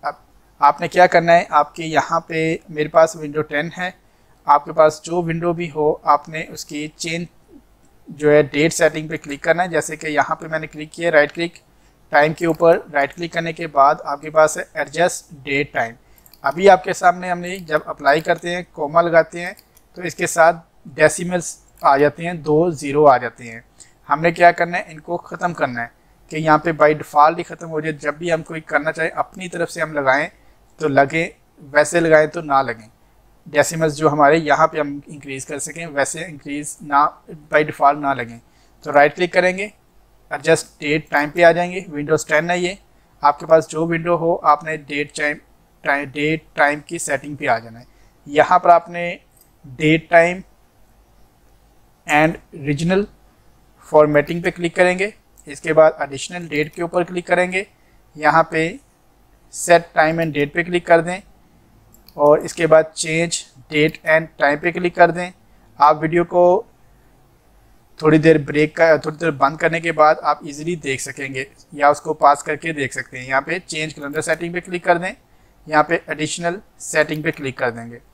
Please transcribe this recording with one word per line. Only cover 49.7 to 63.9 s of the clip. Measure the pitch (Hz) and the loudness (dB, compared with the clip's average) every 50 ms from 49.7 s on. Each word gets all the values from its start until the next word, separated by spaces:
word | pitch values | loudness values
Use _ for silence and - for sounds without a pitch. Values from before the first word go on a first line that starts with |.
| 127 - 160 156 156 160 160 _ | -10 -2 0 2 2 2 0 _
time | - 170 165 170 180 190 190 _ _ _ _ _ _ _ _ _ _ _ _ _ _ _ _ _ _ _ _ _ _ _ _ _ _ _ _ _ _ _ _ | 4 4 4 4 0 -6 -12 _ _ _ _ _ _ _ _ _ _ _ _ _ _ _ _ _ _ _ _ _ _ _ _ _ _ _ _ _ _ _ _
and | - 156 147 156 160 - - - _ - | 0 2 2 2 2 0 -4 -14 _ -18
regional | 175 139 143 147 139 165 170 185 190 208 - _ _ _ _ _ _ _ _ _ _ _ _ _ _ - - | -12 -6 -6 -4 -2 -2 0 0 0 -2 -4 _ _ _ _ _ _ _ _ _ _ _ _ _ _ -20 2
formatting | - 151 151 151 147 147 143 - 170 170 170 | 4 4 4 6 4 0 0 0 -6 -4 -4
पे | 180 | -6
क्लिक | 165 - 175 170 - | -6 -4 -8 -6 0
करेंगे। | - 180 180 180 180 190 208 220 _ _ _ _ _ _ | 2 2 2 2 -2 -4 -6 -8 _ _ _ _ _ _
इसके | - 143 139 - 170 156 | -18 -18 -12 -6 -2 4
बाद | 156 156 156 160 - 151 | 6 6 6 4 0 -10
additional | 135 139 131 - - 175 180 175 165 | -10 -10 -12 -12 -12 -12 -14 -12 -8
date | 156 147 151 151 _ | -6 -6 -6 -6 _
के | - 175 | -8 -8
ऊपर | 165 175 180 170 | -4 -2 -2 -4
click | 170 180 175 175 | -2 -6 -10 -4
करेंगे, | - 175 175 180 180 185 190 202 _ _ _ _ _ _ _ _ _ _ | -2 0 0 0 0 -2 -6 -6 _ _ _ _ _ _ _ _ _ _
यहाँ | 151 151 151 151 165 160 - - | 0 2 4 4 4 2 2 0
पे | 160 160 165 208 277 _ _ _ _ _ _ _ _ _ _ _ _ _ _ - | -4 -4 -4 -6 -12 _ _ _ _ _ _ _ _ _ _ _ _ _ _ -16
set | - - - 175 170 165 - _ | -12 2 4 4 4 4 0 _
time | 170 160 156 165 165 165 | 0 0 2 2 -2 -4
and | 165 143 | -4 -2
date | 147 143 143 - | -4 -4 -2 -2
पे | 175 170 | -6 -4
click | 175 180 175 175 | -2 -2 -4 2
कर | 175 170 165 | 4 4 4
दें | 165 175 180 190 - _ _ _ _ _ _ _ _ _ _ _ _ _ _ _ _ _ _ | 4 0 -8 -10 -12 _ _ _ _ _ _ _ _ _ _ _ _ _ _ _ _ _ _
और | - 139 147 147 156 | 2 4 4 4 4
इसके | 156 180 - - 165 | 2 -6 -6 -2 2
बाद | 160 160 160 160 156 _ | 6 6 6 6 4 _
change | - - 165 156 160 170 170 - - - _ _ - - _ - | -10 -6 -4 -2 -2 -2 -2 -4 -8 -12 _ _ -20 -20 _ 0
date | 151 147 160 | 0 2 0